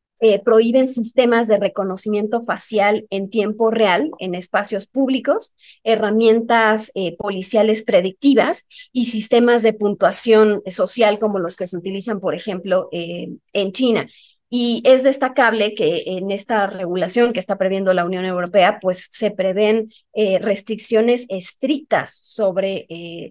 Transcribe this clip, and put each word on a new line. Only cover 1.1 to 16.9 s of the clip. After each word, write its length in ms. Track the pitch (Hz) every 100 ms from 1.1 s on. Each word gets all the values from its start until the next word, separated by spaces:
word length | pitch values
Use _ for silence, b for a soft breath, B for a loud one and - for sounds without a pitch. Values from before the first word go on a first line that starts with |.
| - 240 233 226
de 120 | 202
reconocimiento 840 | 196 196 190 190 214 208 214 240
facial 640 | 233 185 - 214 202 214 214
en 180 | 196 196
tiempo 400 | 220 208 214 226
real 400 | 220 208 180 311 -
en 160 | 185
espacios 540 | 175 - 214 208 202 -
públicos, 640 | 262 262 262 247 392 - b b b
herramientas, 1080 | 220 220 214 220 226 226 226 233 220 214 220 -
eh, 200 | 180 -
policiales 680 | 202 190 196 226 214 214
predictivas 800 | 220 - 185 190 277 240 247 - - B B
y 140 | 254 233
sistemas 560 | 220 214 240 240 240
de 120 | 220
puntuación 920 | 214 208 196 185 185 233 220 214 202 185
social 540 | 180 190 - 214 208
como 180 | 214 196
los 180 | 170 -
que 120 | 185
se 100 | 180
utilizan, 420 | 185 196 196 208
por 140 | 175
ejemplo, 560 | 170 220 185 196 185 -
eh, 380 | 170 170 175 180 - _
en 180 | 202 196
China. 340 | 196 254 208 - b b b _
Y 320 | 240 240 233 262
es 180 | 262
destacable 720 | 269 269 262 262 233 220 208 214
que 280 | 160 170 -
en 240 | 185 196
esta 340 | 202 - 220 196
regulación 640 | 190 175